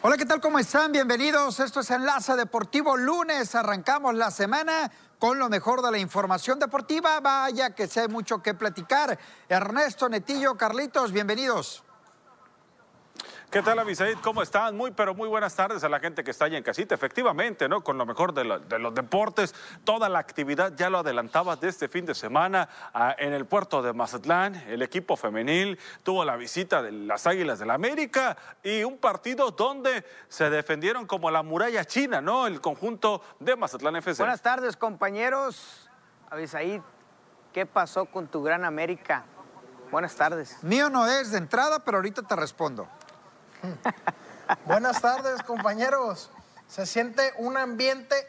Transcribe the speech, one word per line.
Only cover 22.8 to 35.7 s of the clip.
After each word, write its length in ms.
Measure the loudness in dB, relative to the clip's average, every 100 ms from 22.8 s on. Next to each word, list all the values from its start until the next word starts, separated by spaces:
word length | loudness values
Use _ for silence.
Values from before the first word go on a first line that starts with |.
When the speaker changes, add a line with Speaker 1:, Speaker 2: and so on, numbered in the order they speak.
| -8
Speaker 2:
ah, 180 | 0 0 0
en 140 | -2
el 140 | -4 0
puerto 360 | 0 2 0
de 100 | 0
Mazatlán. 600 | -2 -4 -4 0 2 2 -4 -8
El 140 | -4
equipo 340 | -4 -4 -2 -2
femenil 640 | -2 -2 0 0 0 -6 -12 -8
tuvo 200 | -2 0
la 120 | 0 -2
visita 440 | -6 -6 0 0
de 120 | 0
las 340 | -8 -4 0 0
Águilas 320 | 0 -2 -2
del 140 | 0
América 640 | 0 0 -2 0 0 0 -4 -14 -10
y 220 | -4 -2
un 140 | -2 0
partido 520 | 0 0 -6 0 0
donde 560 | 2 -2 2 0 -2 -6 -20 -20
se 200 | 0 2
defendieron 600 | 2 0 -2 0 -2 -4
como 200 | -2 2
la 100 | 0
muralla 420 | 0 0 0 0
china, 360 | 0 0 0 0
¿no? 260 | 0 0 0
El 140 | -2
conjunto 600 | -4 -4 -6 0 0 0 -8 -6
de 160 | -2 0
Mazatlán 400 | -2 -2 -2 -2
F 180 | -4
C. 80 | 0
Speaker 3:
Buenas 200 | 0 2
tardes, 340 | 0 0 -2 -2
compañeros. 1120 | -4 0 -2 0 0 0 -2 -6 -16